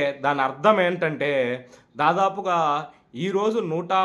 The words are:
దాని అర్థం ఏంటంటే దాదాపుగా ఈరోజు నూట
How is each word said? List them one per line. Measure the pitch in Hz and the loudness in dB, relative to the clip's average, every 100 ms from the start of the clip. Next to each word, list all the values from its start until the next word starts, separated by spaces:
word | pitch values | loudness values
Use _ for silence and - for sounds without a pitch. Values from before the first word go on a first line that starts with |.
| 143 135 | 0 -2
దాని | 135 143 | -2 0
అర్థం | 131 139 208 208 | -2 2 2 4
ఏంటంటే | 180 180 160 147 143 139 120 127 - - _ 120 | 2 0 -4 -2 -2 0 0 -4 -10 -20 _ 0
దాదాపుగా | 151 175 196 196 185 175 156 147 151 - _ 117 | 2 2 0 0 -2 0 2 -2 -4 -18 _ -6
ఈరోజు | 185 190 214 220 | -2 0 0 0
నూట | 175 160 175 190 | -2 -4 0 0